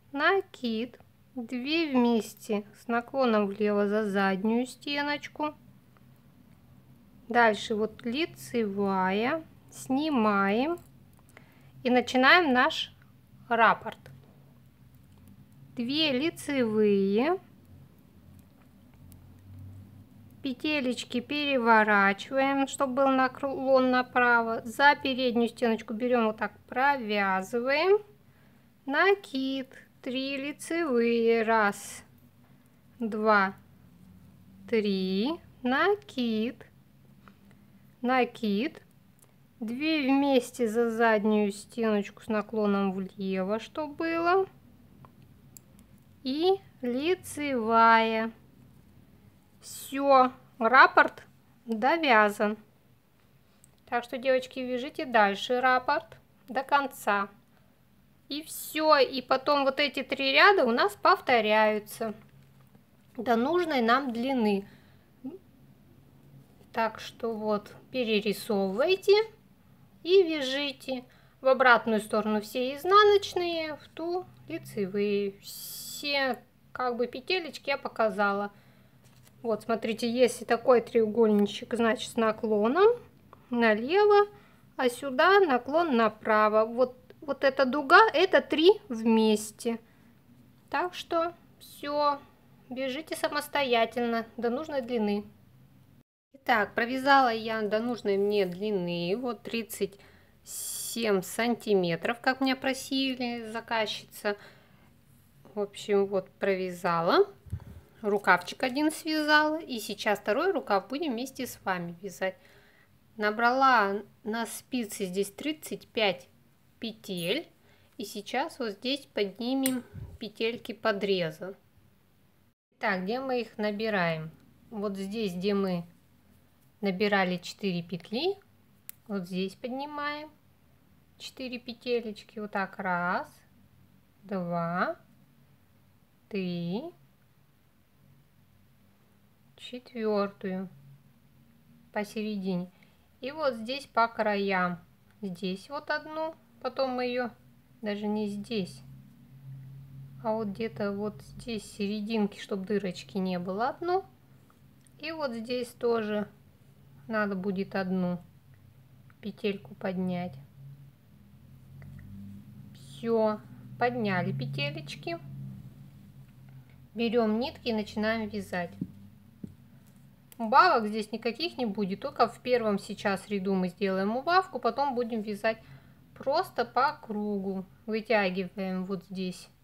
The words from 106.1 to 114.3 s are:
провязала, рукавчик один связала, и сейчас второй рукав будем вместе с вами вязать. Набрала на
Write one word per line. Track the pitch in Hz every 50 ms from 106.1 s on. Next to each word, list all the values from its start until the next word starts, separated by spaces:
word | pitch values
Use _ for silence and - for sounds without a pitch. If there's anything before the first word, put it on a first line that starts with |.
| 202 190 190 -
провязала, | - _ - 196 196 185 185 185 180 175 - 180 170 170 165 180 254 359 403 - - - _ - - - - - - - - _ _ -
рукавчик | 226 208 208 202 202 202 180 175 - - - - -
один | 262 247 285 302 311
связала, | 311 - - 320 311 311 302 294 302 302 302 302 311 320
и | 320 - 254 220
сейчас | - - 202 - - 220 202 196
второй | - 220 208 262 330 381
рукав | 381 269 - - 208 196 190 -
будем | 254 294 349 302
вместе | 226 226 262 269 - - 254
с | 233 - -
вами | - 202 185 180 170 170 170 170
вязать. | 208 190 175 - 190 190 190 - - - - - - _ _ _ _ _ _ _ _ _ _
Набрала | 220 208 214 214 220 233 240 254 262 269 262 254 226 202 196 196 214 233 - _ _ -
на | 214